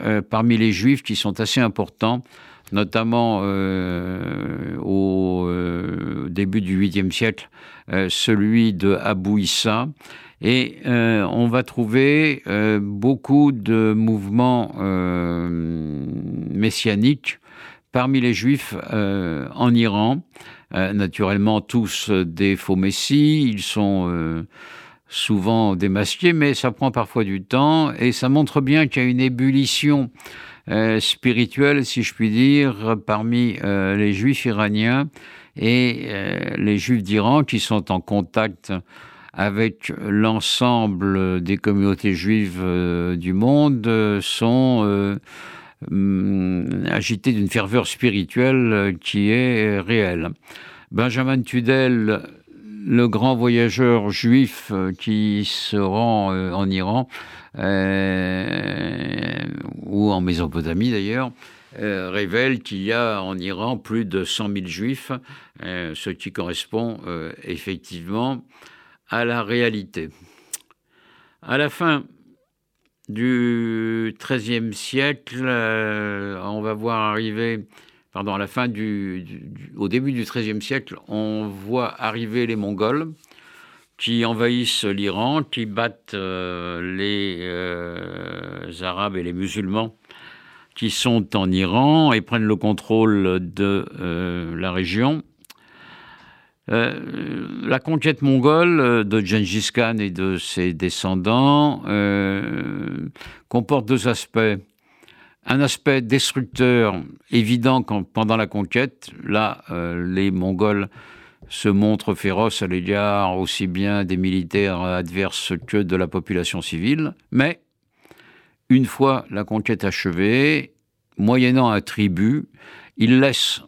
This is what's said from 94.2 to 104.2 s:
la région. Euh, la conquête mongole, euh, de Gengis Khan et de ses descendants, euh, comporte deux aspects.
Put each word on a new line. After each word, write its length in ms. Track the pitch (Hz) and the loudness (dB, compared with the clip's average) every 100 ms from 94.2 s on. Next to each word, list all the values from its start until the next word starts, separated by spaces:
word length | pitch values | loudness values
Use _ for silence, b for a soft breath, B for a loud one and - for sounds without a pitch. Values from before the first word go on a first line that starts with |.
| 90 87 82 82 | -4 -6 -6 -6
la 160 | 92 | -4
région. 520 | 90 90 98 131 156 - _ - B B B B B B B B B B B - | -2 -2 0 0 0 -6 _ -20 B B B B B B B B B B B -4
Euh, 300 | 113 117 - - - - - - - | -2 -2 -4 -10 -10 -8 -8 -10 -8
la 160 | - 127 | -2 -2
conquête 420 | - 160 156 139 | 0 0 0 2
mongole, 580 | 139 135 131 156 175 165 | 2 4 6 6 4 4
euh, 240 | 127 117 | 4 2
de 180 | 107 110 | 2 0
Gengis 480 | 95 107 98 104 - | 2 0 0 -2 -2
Khan 240 | - 113 113 | 0 0 0
et 120 | 101 | -4
de 260 | 87 95 90 | -2 -2 -2
ses 360 | - - 90 | -4 -2 -2
descendants, 1080 | 82 90 - 95 92 92 117 139 147 147 147 - | 0 -4 -2 -2 0 2 4 4 4 2 0 -2
euh, 1200 | 104 101 101 98 98 58 - - 95 - - - - B B B | 0 0 0 0 -2 -4 -6 -6 -6 -8 -8 -10 -12 B B B
comporte 400 | 120 104 143 110 | -2 0 0 0
deux 200 | 127 123 | 0 0
aspects. 520 | 110 | -2